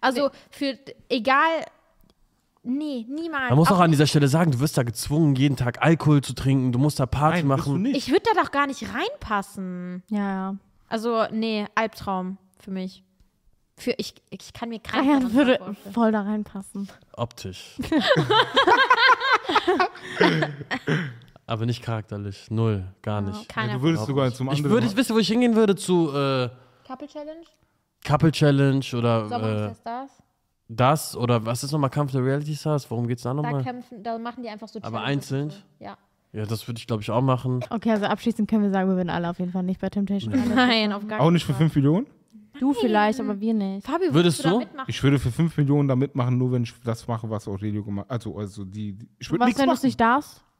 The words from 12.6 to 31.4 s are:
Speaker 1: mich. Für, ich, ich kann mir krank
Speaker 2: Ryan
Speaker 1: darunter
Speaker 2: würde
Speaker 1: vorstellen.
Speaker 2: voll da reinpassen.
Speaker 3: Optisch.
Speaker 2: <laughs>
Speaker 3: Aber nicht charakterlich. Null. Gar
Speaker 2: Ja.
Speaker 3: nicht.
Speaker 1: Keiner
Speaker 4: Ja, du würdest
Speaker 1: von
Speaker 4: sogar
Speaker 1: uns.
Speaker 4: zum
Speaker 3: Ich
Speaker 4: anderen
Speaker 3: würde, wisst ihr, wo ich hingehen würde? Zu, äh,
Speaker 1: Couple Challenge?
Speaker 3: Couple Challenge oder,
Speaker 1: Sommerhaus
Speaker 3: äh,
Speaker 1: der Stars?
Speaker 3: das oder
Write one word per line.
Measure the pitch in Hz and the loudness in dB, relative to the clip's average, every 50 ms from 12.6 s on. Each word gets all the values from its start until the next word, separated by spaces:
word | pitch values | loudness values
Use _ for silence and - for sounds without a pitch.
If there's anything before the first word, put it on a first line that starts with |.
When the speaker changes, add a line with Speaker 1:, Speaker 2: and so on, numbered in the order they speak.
| - - | -14 -10
Speaker 1:
mich. | 190 190 185 185 185 - _ _ _ _ _ _ _ _ _ _ _ _ _ _ _ - | -8 -8 -8 -10 -12 -16 _ _ _ _ _ _ _ _ _ _ _ _ _ _ _ -8
Für, | - - 226 - | -6 -6 -4 -4
ich, | 208 - - - _ _ | -6 -10 -10 -18 _ _
ich | - 190 - - - | -18 -18 -18 -18 -14
kann | - 247 233 | -12 -10 -10
mir | 233 214 | -10 -12
krank | _ - - 254 285 | _ -4 -2 0 2
Speaker 2:
Ryan | 269 294 277 | 4 4 4
Speaker 1:
darunter | 254 240 214 | 2 2 4
Speaker 2:
würde | 254 - 240 254 - | 4 6 6 4 2
Speaker 1:
vorstellen. | 190 185 208 - - 202 196 | 0 -8 -12 -12 -12 -8 0
Speaker 2:
voll | 240 233 220 | 2 2 2
da | 220 214 202 | 2 2 -2
reinpassen. | 202 214 214 208 - - 196 196 - - 196 196 190 - - _ _ - | -2 -4 -4 -6 -8 -10 -14 -14 -12 -12 -12 -12 -12 -12 -20 _ _ -8
Speaker 3:
Optisch. | - 120 117 - - - 101 92 - - - - - | -8 -8 -8 -8 -12 -12 -12 -12 -12 -16 -20 -12 -10
Speaker 2:
<laughs> | - - 320 302 - - 523 - - - 415 440 466 - - - 539 - 440 494 523 494 508 453 480 523 508 480 466 539 523 427 - - 330 - - - - 302 370 - - - - - - - - - 165 160 160 147 - - 143 - - 254 - - - 160 180 139 120 - - - _ - _ | -6 0 0 0 4 4 4 4 4 2 4 2 2 2 2 2 4 6 6 4 6 4 4 4 6 4 4 4 4 2 2 0 0 2 0 2 2 2 2 2 2 0 -2 -10 -16 -12 0 2 4 4 4 4 0 -2 -4 -10 -8 -6 -6 -6 -2 -2 -2 -2 -2 -4 -10 -14 -20 -20 _ -20 _
Speaker 3:
Aber | - 117 110 113 | -6 -4 -2 -2
nicht | 120 120 - - | -2 -2 -4 -4
charakterlich. | - 113 110 104 _ 104 101 101 101 98 - - - | -6 -6 -6 -6 _ -8 -8 -8 -8 -8 -10 -10 -6
Null. | 110 110 113 113 107 101 92 92 95 _ | -2 0 2 2 2 0 -4 -8 -12 _
Gar | - - 104 104 | -6 -4 -4 -2
Speaker 2:
Ja. | 104 104 | -2 -4
Speaker 3:
nicht. | 104 - - - | -6 -8 -12 -10
Speaker 1:
Keiner | - - 220 220 208 | -6 -4 -2 -2 -2
Speaker 4:
Ja, | 131 | 0
du | 127 | 0
würdest | 160 165 151 107 | 0 0 0 -2
Speaker 1:
von | 110 139 | -2 0
Speaker 4:
sogar | 139 135 127 | 0 0 0
Speaker 1:
uns. | 120 - | 0 -2
Speaker 4:
zum | 127 135 | -4 -2
Speaker 3:
Ich | 151 147 | -2 -2
Speaker 4:
anderen | 151 - 208 240 220 | 2 2 2 4 2
Speaker 3:
würde, | 240 196 220 | 0 0 0
wisst | 269 - | 0 2
ihr, | 220 | 2
wo | 226 | 0
ich | 214 160 | 2 2
hingehen | 214 240 247 233 226 | 2 2 4 4 4
würde? | 214 226 202 196 | 4 4 4 2
Zu, | - - - 185 175 170 151 135 | 0 0 0 2 2 2 2 0
äh, | 143 139 139 135 131 127 123 120 - _ _ _ _ _ | 0 0 0 0 0 0 -2 -6 -12 _ _ _ _ _
Speaker 1:
Couple | - 262 247 294 285 | -16 -14 -14 -14 -14
Challenge? | - 302 294 302 311 330 339 _ _ _ _ _ _ _ _ _ _ _ _ | -12 -14 -12 -12 -14 -18 -20 _ _ _ _ _ _ _ _ _ _ _ _
Speaker 3:
Couple | - 143 151 - 165 | -2 0 4 4 4
Challenge | 143 - 156 147 143 139 139 139 135 135 131 - - | 4 4 4 4 6 6 4 4 4 2 -2 -2 -4
oder, | 120 117 120 117 113 110 107 | 0 2 2 2 2 0 -2
Speaker 1:
Sommerhaus | 113 117 110 110 107 107 | -4 -4 -2 -2 -2 -2
Speaker 3:
äh, | 104 104 | -4 -4
Speaker 1:
der | 104 | -8
Stars? | - _ - 233 247 269 277 _ _ _ _ _ _ _ _ _ _ _ _ | -10 _ -10 -10 -10 -10 -12 _ _ _ _ _ _ _ _ _ _ _ _
Speaker 3:
das | 117 110 131 131 151 151 - - - | -2 2 4 4 4 2 0 -8 -6
oder | - 120 120 123 117 | -4 0 2 2 0